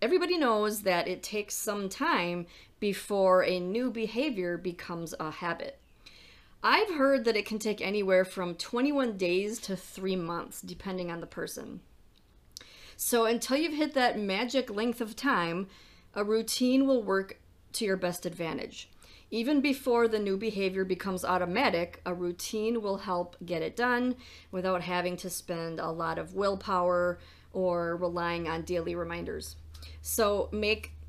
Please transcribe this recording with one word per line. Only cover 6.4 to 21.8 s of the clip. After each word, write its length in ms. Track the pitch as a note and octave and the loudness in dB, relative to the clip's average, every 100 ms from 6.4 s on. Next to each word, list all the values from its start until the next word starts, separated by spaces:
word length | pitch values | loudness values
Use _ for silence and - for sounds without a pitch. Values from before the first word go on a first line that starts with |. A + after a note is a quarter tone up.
| - - | -20 -2
I've 320 | A3 D#4 G#4+ | 4 4 4
heard 300 | D#4+ C4+ C4+ | 4 4 6
that 120 | A3+ G#3 | 4 2
it 80 | |
can 140 | G3+ G#3+ | 0 -2
take 220 | G#3+ G#3 | -2 0
anywhere 440 | F#3+ G#3 F#3+ F#3 | 0 0 6 6
from 300 | F#3+ - F3+ | 4 0 -4
twenty-one 600 | E3+ - A#3+ C#4 C#4+ B3 G3 | -6 -4 2 2 4 2 2
days 420 | F3+ F3+ G#3 A3+ | 2 2 0 -4
to 120 | - | -6
three 400 | F#3 - - F#3+ | -6 -8 -6 -2
months, 460 | F#3 E3 E3+ - - | 0 -2 -4 -6 -12
depending 500 | F3+ F3+ G3 F#3 F3 | -14 -10 -6 -6 -4
on 100 | E3+ | -6
the 60 | E3 | -8
person. 540 | - E3 - - F#3 - - - _ _ - - - - - - - | -8 -8 -8 -12 -14 -16 -20 -20 _ _ -20 -20 -20 -20 -20 -20 -8
So 280 | - A#3+ | 0 2
until 320 | A3+ A#3 - C#4 | 4 2 2 0
you've 180 | E4 | 0
hit 200 | D4 D4+ | 0 0
that 220 | C4+ B3 G#3+ | 2 2 2
magic 540 | G3+ G3 A#3+ C4 B3 | 0 0 0 0 0
length 300 | G3+ A#3+ A#3 | -2 -2 -2
of 160 | A3+ - | -6 -2
time, 500 | C#4 G#3 E3+ F3 G3 - - - - | 0 2 2 -2 -6 -12 -20 -20 -8
a 80 | - | -4
routine 640 | G#3 A3 A3 - B3+ C4+ C4+ | 0 2 0 2 4 6 6
will 160 | C4 | 4
work 380 | G3+ F#3+ F#3+ - - - - | 4 0 -2 -10 -20 -20 -12
to 120 | - | -4
your 120 | G#3+ F#3+ | 0 0
best 280 | F3+ F3 F3+ | -2 -4 -6
advantage. 600 | E3+ E3 D#3+ - - - - - - - | -6 -6 -6 -8 -12 -18 -20 -20 -20 -6
Even 320 | A3+ A#3 D4 | -2 2 4
before 460 | C#4 C4 C4 A#3 A3+ | 4 2 2 4 4
the 140 | G#3+ | 2
new 160 | G3+ G3 | 0 0
behavior 480 | A3 G3 F#3+ F#3+ | -2 0 0 0
becomes 400 | F#3 F#3 G3 F#3 | -2 -2 -2 -2
automatic, 760 | - F3+ F3 G3 C4 F3 | 0 0 0 2 2 2